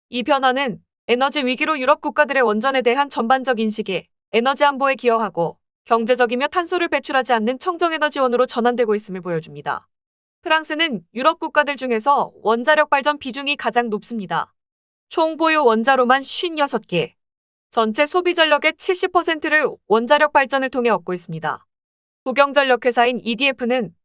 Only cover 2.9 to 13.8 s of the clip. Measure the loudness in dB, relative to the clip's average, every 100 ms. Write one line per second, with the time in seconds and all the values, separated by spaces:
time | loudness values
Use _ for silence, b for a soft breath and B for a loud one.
2.9 | 0 -2 -2 0 0 0 -2 -2 -4 -6
3.9 | -8 -10 _ _ -2 0 2 2 2 0
4.9 | 0 0 0 0 -2 -4 -6 _ _ 0
5.9 | 0 2 2 2 0 -2 -2 -2 -2 0
6.9 | -2 -2 -2 0 0 0 -2 -4 -2 -2
7.9 | 0 -2 0 0 2 0 0 0 0 0
8.9 | -2 -4 -10 -6 -6 -8 -10 -8 -8 -10
9.9 | _ _ _ _ _ -2 -2 0 -2 -2
10.9 | -4 -8 -2 0 0 -2 0 0 -2 -4
11.9 | -2 2 0 0 -4 -2 0 2 2 2
12.9 | 0 0 -4 -6 -8 -6 -4 -2 -2